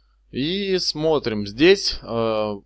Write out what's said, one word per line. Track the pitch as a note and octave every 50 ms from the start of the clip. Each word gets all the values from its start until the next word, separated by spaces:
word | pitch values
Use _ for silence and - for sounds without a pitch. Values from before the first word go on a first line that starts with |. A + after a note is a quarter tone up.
| _ _ _ _ _ _
И | - A#2 C3+ D#3 F3+ G3 G3+ G3 F#3 F3+
смотрим. | F3 - - D3+ D#3 D#3+ D#3+ C#3 - A#2+ A2 G#2 G#2
Здесь, | G2+ G#2 A2+ D3 F3+ G3 G3 - - - -
э, | - - A#2 A#2 A2+ A2+ A2 A2 G#2+ G#2+ G#2 G2+ -